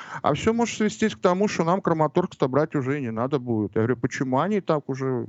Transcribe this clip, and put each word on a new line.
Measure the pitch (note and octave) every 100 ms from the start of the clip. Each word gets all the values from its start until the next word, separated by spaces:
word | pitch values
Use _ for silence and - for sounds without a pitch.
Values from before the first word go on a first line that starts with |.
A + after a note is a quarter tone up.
| - -
а | -
всё | D3 A3
может | A#3 A3+ -
свестись | G#3+ G#3+ A3
к | -
тому, | F#3 F3+ G#3
что | -
нам | E3 F#3+
Краматорск-то | F#3+ D#3+ D3+ F3+ F3+ - C3+
брать | C3+ D#3
уже | D3 C3 D3
и |
не | B2
надо | A2 C3 D3
будет». | B2 A2 G2+ A2
Я |
говорю: | A2+ A#2+
«Почему? | B2+ - C3 B2+
Они | F3+ G#3+
и |
так | - D#3 -
уже | C3+ C3 B2